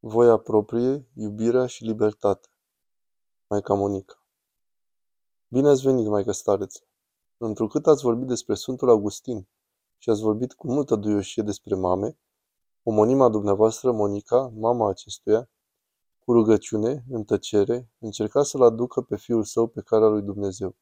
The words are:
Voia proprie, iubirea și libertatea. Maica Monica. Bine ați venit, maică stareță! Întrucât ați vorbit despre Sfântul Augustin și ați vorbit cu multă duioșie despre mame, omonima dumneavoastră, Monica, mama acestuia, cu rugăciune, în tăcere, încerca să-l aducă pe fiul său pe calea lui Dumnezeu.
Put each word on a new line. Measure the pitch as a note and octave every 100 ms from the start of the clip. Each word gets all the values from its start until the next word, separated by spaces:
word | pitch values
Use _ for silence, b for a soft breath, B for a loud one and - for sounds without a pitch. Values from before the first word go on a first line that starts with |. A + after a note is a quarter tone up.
| A#2
Voia | A2 A#2+ A2+
proprie, | - A2 G#2 A#2 B2+ C#3+ C3+
iubirea | - G#2+ G#2 A2+ B2 B2+
și | -
libertatea. | A2+ A2 G#2+ G#2 G#2 G2 _ _ _ _ _ _ _ _ _ _ _
Maica | G#2 -
Monica. | G2+ G2+ G2 - - _ _ _ _ _ _ _ _ _ _ _ _ _
Bine | A#2+ C#3+
ați | C#3
venit, | C3+ C3 G#2+
maică | G#2 G2
stareță! | G2+ - G2 - - _ _ _ _ _ _
Întrucât | A#2 G#2 A2 D#3 D#3
ați | C#3+
vorbit | C3+ A#2 C3
despre | A#2+ -
Sfântul | A#2 - B2+ C3
Augustin | A2+ G#2 - - A2+ F#2+ _ _ _ _ _
și | -
ați | G#2+
vorbit | A2 G#2+ B2+
cu | - -
multă | C3+ C#3 A2
duioșie | G#2 G#2 F#2+ -
despre | G#2 G2+ - G2
mame, | F#2 F#2 G#2+ - _ _ _ _ _ _
omonima | - G#2+ G#2+ C3+ B2+
dumneavoastră, | G#2+ G2+ G2 A2 G#2+ B2+
Monica, | A2+ G#2 G2+ - B2 C3 A2
mama | A2+ A#2+ G#2+
acestuia, | F#2+ - - - G#2+ B2 _ _ _ _ _ _ _ -
cu |
rugăciune, | A#2 A2 G#2+ - A2 A2 C#3+ A#2+
în | B2
tăcere, | G#2+ - - G#2 G2+ A#2+ B2 _
încerca | A2 - G#2+ C#3+
să-l | C#3+ C3+
aducă | A#2+ A2+ A#2+ -
pe | B2+ G#2
fiul | - A#2
său | G#2 - A#2
pe | -
calea | - A2 A2
lui | G#2+
Dumnezeu. | G2+ G2+ G2 F#2+ F#2+ -